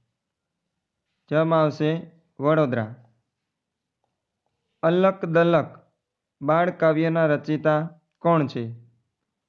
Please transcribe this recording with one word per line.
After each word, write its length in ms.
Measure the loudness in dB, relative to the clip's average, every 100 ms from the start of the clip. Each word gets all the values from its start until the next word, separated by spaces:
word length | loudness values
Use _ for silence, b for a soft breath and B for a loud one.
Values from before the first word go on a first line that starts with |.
| _ _ _ _ _ _ _ _ _ _ _ _ -4
જવાબમાં 320 | -2 2 2
આવશે 280 | 0 0 -2 -4 -8 _ _ -6
વડોદરા. 500 | 0 2 0 -2 -6 -10 _ _ _ _ _ _ _ _ _ _ _ _ _ _ _ _ _ -4
અલક 380 | 0 2 2 0
દલક 440 | -2 2 2 2 -2 -10 _ _ _ _ _ -10
બાળકાવ્યના 880 | -2 0 0 0 0 2 0 0 0
રચયિતા 540 | 0 -2 -2 0 0 -2 -12 _ _
કોણ 280 | 0 0 0
છે? 180 | -4 -10 -12 -20 _ _ _ _ _